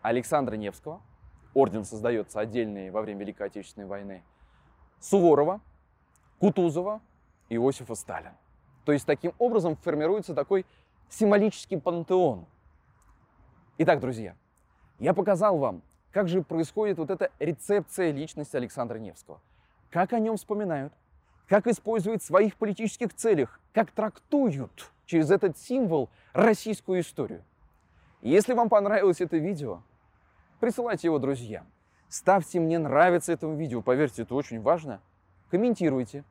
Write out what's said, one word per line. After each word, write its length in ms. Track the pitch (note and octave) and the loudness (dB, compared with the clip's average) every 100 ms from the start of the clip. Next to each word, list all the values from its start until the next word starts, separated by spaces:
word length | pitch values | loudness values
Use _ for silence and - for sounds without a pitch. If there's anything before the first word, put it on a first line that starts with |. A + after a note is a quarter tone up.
Александра 540 | A2 B2 A#2 D3 B2 G#2+ | 0 -2 0 -2 -2 -6
Невского, 440 | G#2 - D3+ E3+ - _ - - - | -8 -10 -16 -16 -20 _ -20 -20 -2
орден 300 | C3+ C3+ A2 | 4 4 2
создаётся 540 | G2+ A2 A2+ A#2 G2 G#2+ | -8 -4 -2 -2 -4 -6
отдельный 520 | A2 A#2+ A2 G2+ F#2+ | -4 -4 -4 -6 -8
во 100 | G2+ | -6
время 200 | G#2+ G2+ | -6 -8
Великой 260 | G2+ G2+ G2+ | -10 -8 -10
Отечественной 400 | G2+ F#2 - G2 | -10 -16 -16 -12
войны, 360 | G2+ G2+ F#2 _ _ _ _ _ _ _ _ | -12 -12 -16 _ _ _ _ _ _ _ _
Суворова, 640 | - G3+ F3 C#3 D3+ G3+ _ _ _ _ _ _ _ _ | 0 4 6 6 4 -2 _ _ _ _ _ _ _ _
Кутузова, 640 | G3 - E3+ D3+ F#3 G#3+ _ _ _ _ _ | 2 4 0 0 -4 -8 _ _ _ _ _
Иосифа 460 | A#2 C3 C3+ A#2+ | 0 0 0 -10
Сталина. 420 | A2+ - E2+ D#2 - _ _ _ _ | -12 -10 -12 -14 -20 _ _ _ _
То 80 | - | -2
есть 140 | D3 - | 0 0
таким 260 | D3 F3 - | -2 -2 -2
образом 380 | A#3+ A3+ E3+ D#3 | 0 2 0 -4
формируется 580 | F3 D3+ D#3 G#3+ F3+ | -4 -2 0 -2 -4
такой 320 | D#3 C#3+ G3 F#3 _ _ _ _ | -6 -2 -2 -2 _ _ _ _
символический 720 | - G#3+ G3+ G#3 - - F3+ | 0 4 6 4 -2 -8 -4
пантеон. 640 | F3+ E3+ E3 F#3 E3 G2 E2+ _ _ _ _ _ _ _ _ _ _ _ _ - | -4 -4 0 2 2 0 -12 _ _ _ _ _ _ _ _ _ _ _ _ 0
Итак, 220 | D#3+ D3+ | 2 2
друзья, 360 | B2+ A2+ G2 E2+ _ _ _ _ _ _ | 0 -6 -10 -16 _ _ _ _ _ _
я 160 | - | 0
показал 420 | F3+ F#3+ F#3 G#3 E3+ | 0 0 2 2 2
вам, 240 | C3 F2+ _ _ _ | -2 -4 _ _ _
как 160 | G3 F#3 | -2 0
же 140 | F3+ | -2
происходит 560 | D3+ E3 D#3+ - G#3+ E3 | -2 -4 -4 -2 -2 -2
вот 100 | D3+ | -4
эта 220 | F#3 F#3+ _ | -4 -6 _
рецепция 720 | D3+ D#3 - G3+ - - F3 | -6 -6 -2 -2 -2 -2 -2
личности 440 | C#3 D#3 - D3 | -2 -8 -10 -8
Александра 440 | C#3 A#2+ - A#2+ A2 | -6 -6 -6 -8 -8
Невского. 420 | G#2 E2 - D2+ _ _ _ _ _ | -12 -16 -20 -20 _ _ _ _ _
Как 240 | E3+ F#3 | -2 0
о 60 | A#3 | 0
нём 180 | A3 G#3+ | 0 -4
вспоминают, 560 | - G#3 G3+ D3 C#3 _ _ _ _ _ _ | -4 -4 -4 -4 -6 _ _ _ _ _ _
как 200 | G3+ A#3 | 2 4
используют 540 | A3 - A3+ F#3 A3+ | -2 0 -2 -2 -4
в 40 | - | 2
своих 300 | F3 G#3+ - | 4 4 0
политических 580 | G#3+ G3 A3 - A#3 | -4 -2 -6 -4 -8
целях, 460 | - A3+ F3 A#2+ - _ | -2 2 2 2 -4 _
как 200 | - A3 | 0 0
трактуют 1000 | - G#3+ - _ D4 B3+ C#3 A#2+ - - _ - | -2 -4 -6 _ 2 2 0 -8 -14 -20 _ 0
через 240 | E3 D3+ | 2 4
этот 260 | F#3 G3 - | 4 2 -2
символ 540 | - B3+ A3 D#3+ B2 _ _ | -4 -2 0 0 -2 _ _
российскую 680 | - A3 G#3 A3 G#3 - F#3 | 4 4 4 -2 -8 -2 -2
историю. 420 | D#3+ - A#2+ F2 _ _ _ _ _ _ _ _ | -2 -6 -8 -8 _ _ _ _ _ _ _ _
Если 320 | A2 F3+ G#3+ | 2 2 4
вам 160 | A#3+ A3+ | 0 4
понравилось 540 | G#3+ G3+ G#3+ F#3+ E3+ | 2 2 2 2 2
это 160 | F3+ E3 | -2 -2
видео, 420 | D#3+ F3 C3+ F2 _ _ _ _ _ _ _ _ | -2 -6 -8 -10 _ _ _ _ _ _ _ _
присылайте 480 | A#3+ A#3+ A#3+ F#3+ E3+ | -4 -2 -4 -2 0
его 100 | D3+ | 0
друзьям. 460 | C3+ C3+ A#2 G2 E2 _ _ _ _ | -2 -4 -8 -14 -16 _ _ _ _
Ставьте 500 | - - G3 D#3+ F3+ | -2 4 4 2 -2
«мне 180 | D#3+ E3+ | 0 0
нравится» 540 | D3+ C3+ F3+ E3+ - | 2 4 6 4 0
этому 220 | E3 D#3 D3+ | -4 -4 -6
видео, 240 | D#3 A#2+ | -6 -4
поверьте, 420 | A#2 B2+ D3 A#2 | 0 2 0 -2
это 120 | A2+ | -6
очень 260 | C3 C#3+ A2+ | -6 -6 -4
важно. 400 | G#2+ E3+ D3+ G2 _ _ _ _ _ | 0 0 -2 -14 _ _ _ _ _
Комментируйте. 760 | F3 B3 A3+ E3 C3 B2 C#3+ C#3+ | 0 0 2 0 0 -4 -12 -18